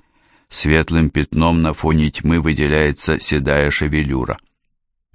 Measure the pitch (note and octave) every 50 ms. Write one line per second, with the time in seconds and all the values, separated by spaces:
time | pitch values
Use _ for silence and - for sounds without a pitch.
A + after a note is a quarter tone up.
0 | _ _ _ _ _ _ _ _ _ _ - - - D2+ D#2 D#2+ D#2+ - E2 E2
1 | D#2+ D2+ - D#2 D2 - - D#2 E2 E2+ E2+ E2 D#2+ D#2+ D#2 - - D#2+ D#2+ D#2
2 | D#2 D2+ - - - D2+ E2 E2+ D2 D#2+ D2+ C2+ D2+ C#2+ D2+ D#2 D2+ D2 C#2+ -
3 | - - D#2 - - - D#2+ D2 C2 C#2+ C#2+ C#2+ C#2+ C#2+ - - D#2 D2+ D2 D2+
4 | D2 C2+ C2+ C2 B1 B1 A#1+ - _ _ _ _ _ _ _ _ _ _ _ _
5 | _ _